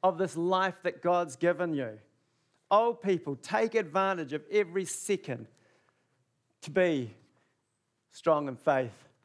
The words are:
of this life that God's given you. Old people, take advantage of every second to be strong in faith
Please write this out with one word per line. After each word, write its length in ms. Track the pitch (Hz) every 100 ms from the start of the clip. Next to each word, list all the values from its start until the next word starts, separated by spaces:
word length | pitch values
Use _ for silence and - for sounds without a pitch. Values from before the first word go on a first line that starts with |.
of 160 | 185 170
this 180 | 185 151
life 380 | 175 185 190 180
that 180 | 175 135
God's 340 | 175 175 170 127
given 380 | 170 175 175
you. 240 | 147 120 107 _ _ _ _ _ _ _
Old 320 | 202 233 233
people, 360 | 196 180 - 139
take 400 | - 214 226 220
advantage 560 | 175 165 190 180 143
of 100 | 147 151
every 340 | 208 185 180
second 640 | 185 - - 190 - 117 110 _ _ _ _ _ _ _ _ _ _ _
to 100 | -
be 420 | 151 180 147 117 - _ _ _ _ _ _ _ _ _
strong 380 | - 170 151 143
in 80 | 123
faith 520 | - 139 123 101 - _